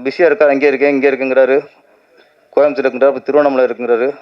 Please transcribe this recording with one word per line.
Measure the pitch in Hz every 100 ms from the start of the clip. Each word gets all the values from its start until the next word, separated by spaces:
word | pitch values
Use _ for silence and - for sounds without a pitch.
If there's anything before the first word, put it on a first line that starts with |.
பிஸியா | 131 - 170
இருக்காரு, | 143 151
அங்கே | 139 143
இருக்கேன், | 131 143 139
இங்கே | 139
இருக்குங்கிறாரு, | 131 135 131 131 135 - _ _ _ _ _ _ _ _
கோயம்புத்தூர் | - 147 135 135
இருக்குங்கிறாரு, | 120 139
அப்புறம் | 131 -
திருவண்ணாமலை | 143 143 131 127
இருக்குங்கிறாரு, | 117 120 117 131 -